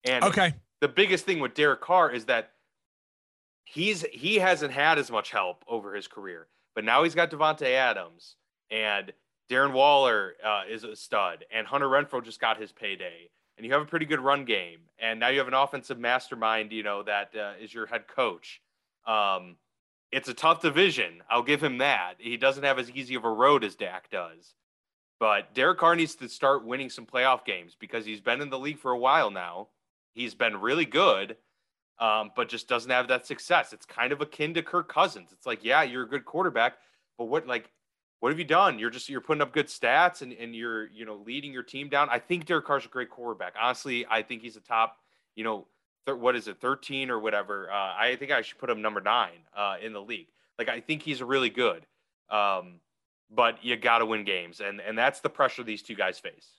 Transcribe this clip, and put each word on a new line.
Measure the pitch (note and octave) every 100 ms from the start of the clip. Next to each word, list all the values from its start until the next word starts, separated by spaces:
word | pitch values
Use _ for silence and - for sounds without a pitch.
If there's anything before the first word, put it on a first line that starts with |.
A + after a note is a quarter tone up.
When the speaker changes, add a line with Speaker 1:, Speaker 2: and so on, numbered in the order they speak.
| B2+
Speaker 1:
And | B2+
Speaker 2:
Okay. | F#3+ G3+ F3+ - _ _
Speaker 1:
the | C#3+
biggest | D3 G#3+ - -
thing | F3
with | B2+
Derek | - D3 C3+
Carr | - F3+ D#3+
is | A#2+ A2+
that | A#2+ A2+ _ _ _ _ _ _ _ _ _ _ _ -
he's, | D3 G3 F#3+ D#3+
he | - D#3 G#3+
hasn't | F#3 E3+ D3
had | C3 D3+ D#3
as | A#2+
much | A2+ -
help | A2+ F#2 F2+ -
over | A#2 G2+ G2+
his | -
career, | - G2 E2+ D#2+ _ _ -
but | G#2+
now | B2+
he's | E3 D#3+
got | E3+
Davante | D#3 D#3 D3+ C3+
Adams, | B2+ B2+ G2+ E2+ E2+ - _ _ _ _
and | A2 G#2+ G2+ F#2+ - _ _ _
Darren | B2+ C#3
Waller, | C3 C#3+ C#3+ C3 A2 F#2+ - G#2+
uh, | G#2 F#2+
is | A2
a | A2 G#2+
stud, | - A2 F#2 E2 D#2+
and | A2 G#2+
Hunter | C#3 C#3
Renfrow | C#3 C#3+ B2+
just | A2+ -
got | A#2 A2
his | G#2+
payday, | _ G#2 F#2+ F2+ E2+ E2+ _ _ _
and | A2+
you |
have | C#3
a | D3+
pretty | E3 D#3
good | D3+
run | C3 C#3 B2
game, | G#2 F2 E2 _ _
and | A2+ A2+
now | A#2+
you | C#3
have | B2+
an |
offensive | C3 C#3 C#3 - B2
mastermind, | A#2+ B2+ - B2 A2 A2 G#2+
you | A2
know, | G#2 G2+
that, | G2 G#2 G2+ A2
uh, | G2+ G2
is | G#2+
your | A#2 G#2+
head | A#2 -
coach. | - A#2+ E2+ - - _ _ _ _ A2+
Um, | A2 G2+ F#2+ F2+ E2+ _ _ _ _ _
it's | C3 C3
a |
tough | A#2+ D#3+ E3
division. | E3 D3 F#3+ C3+ E2+ E2+ -
I'll | A#2
give | A#2+ D3
him | D3 B2
that. | C#3 A#2 F2+ F#2
He | A#2 A#2
doesn't | C3+ C3+
have | C#3 C3
as | A#2+
easy | B2+ B2+ B2+
of | A2+
a |
road | A2 C3+ C#3+
as | G#2+ F2+
Dak | F#2+ F2+ _
does. | G2 E2 E2 _ _ _ _ _ _ _ _
But | A2 G2+ -
Derek | A#2+ D3 F#3
Carr | E3 E3+
needs | D#3+ -
to | B2
start | - C3+ C#3 A2+
winning | B2+ C3+
some | - A2+
playoff | B2+ C3 B2+
games | - F#2 F2 _
because | G#2 A#2 G#2+
he's | G#2
been | A2 B2+
in | C#3+
the | C3
league | C#3 D3
for | C3
a | B2
while | B2+ D#3 A#2
now. | F#2+ F2 F2 G#2+ _ _ _ _
He's | A#2 A#2+ -
been | A#2 G#2
really | A2 D#3 D3
good, | D3 F#3+ G2 G2+ A2+ _ _ _ _ _ _
um, | A2+ A2 G#2+ -
but | A#2
just | A#2 -
doesn't | A#2+ B2
have | B2+ A#2+
that | B2+ -
success. | C#3+ - E3+ -
It's | A2 -
kind | - B2
of | C#3+
akin | - - D#3
to | E3
Kirk | E3 F3 E3
Cousins. | - F#3 G#2 F2
It's | _ B2+
like, | A2+
yeah, | A2+ C#3+
you're | C#3+ B2
a | A#2
good | C#3 -
quarterback, | D#3+ F3+ A#2+ A#2+ - _ _ _ -
but | A#2
what, | D3+ B2+
like, | A#2+ - _ _ _ _ _
what | B2
have | D#3
you | D#3+
done? | D#3+ G3 A#2
You're | A#2
just, | A#2+ -
you're | C3+
putting | - D3+
up | C#3+
good | D3+ D3
stats | - A#2 C#3 F3 F3+
and, | B2+
and | A2+ A#2 A#2
you're, | A#2 A2+ A2
you | G#2+ A2
know, | G#2 G#2
leading | C3+ C#3+
your | B2+
team | A#2+ C3+ C#3+
down. | C#3+ C#3+
I | A#2+
think | - F3+ D#3
Derek | E3 -
Carr's | C#3+ -
a |
great | C3 A#2+
quarterback. | - A#2+ G#2 F2+ G#2
Honestly, | A#2+ B2 C#3+ A#2+ A#2
I | A2
think | G#2+ A#2+
he's | A#2 G#2+
a |
top, | _ A2+ A2+ - _ _ _ -
you |
know, | A2 G#2 - _ _ _ -
thir-, | B2
what | B2 A#2+
is | G#2+
it, | F#2+
thirteen | B2 C#3 - C3+ C3
or | A#2
whatever. | A2 G#2 G2 G2+ F#2+
Uh, | G2+ F#2+ F#2+
I | A#2 B2+
think | C#3
I | C3+
should | G#2+ -
put | B2+
him | A2
number | A2 G#2
nine, | G2 A#2+ F#2+ E2+ D#2+ G2+
uh, | G2+ F#2+
in | A2+
the | G#2
league. | G#2 A2 E2 _ _ -
Like, | A2+
I | A#2+
think | - D#3
he's | D#3 C3
really | B2 C3+ B2
good. | A#2 A#2 E2 _ _ _ _ _
Um, | G#2+ G2+ F#2+ F2+ F2 _ _ _ _ _
but | A2 A#2 A2+
you | A#2+ A#2
gotta | A#2+ A#2 A2+
win | A2
games, | G2+ F#2 E2+ F2
and, | G2+ G2+
and | G2 A2
that's | B2+ -
the | C#3+
pressure | - C3+ -
these | A2+ G#2+
two | - G#2
guys | F#2+ F#2
face. | - - _